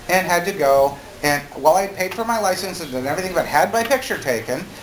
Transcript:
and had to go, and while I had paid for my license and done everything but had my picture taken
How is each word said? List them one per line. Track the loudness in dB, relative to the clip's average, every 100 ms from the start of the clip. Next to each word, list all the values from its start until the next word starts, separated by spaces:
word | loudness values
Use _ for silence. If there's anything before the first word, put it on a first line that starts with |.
| -2
and | 0 2
had | 0 0
to |
go, | 0 4 6 4 0 -12 -4
and | 0 0 -4 0
while | 4
I | 4
had | 2
paid | -4 -6
for | -4
my | -2 0
license | 0 -2 -4 -8
and | -6
done | -4 -4
everything | -4 -2
but | -2
had | 0 2 2
my | 2
picture | 0 -2 -2 -4
taken | -2 -2 -2 -6 -8 -14